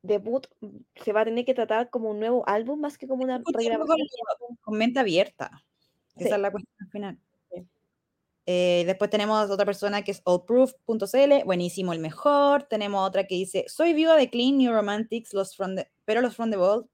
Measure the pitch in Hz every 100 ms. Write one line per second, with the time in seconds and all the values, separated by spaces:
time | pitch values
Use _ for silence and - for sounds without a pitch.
0 | 185 208 208 254 - _ 208 208 - -
1 | - 214 220 226 247 247 220 220 240 247
2 | 226 208 220 247 - 208 226 302 294 285
3 | 269 262 262 254 247 247 226 226 311 320
4 | 302 - - - 240 240 - 214 233 254
5 | 226 170 196 _ - - _ _ _ _
6 | _ - 180 208 202 190 - _ 185 208
7 | - - _ _ _ 180 180 _ _ _
8 | _ _ _ _ - 180 180 175 175 190
9 | 208 214 208 214 214 196 202 196 208 202
10 | 202 196 - 180 - 240 262 - - 226
11 | 202 254 277 277 - 180 175 185 185 165
12 | 160 - 294 285 285 285 285 220 202 202
13 | 190 190 190 180 190 190 - - 330 302
14 | 320 320 262 240 247 277 254 226 202 208
15 | 220 233 226 202 190 - 190 190 - _
16 | - 220 247 - 226 208 180 214 247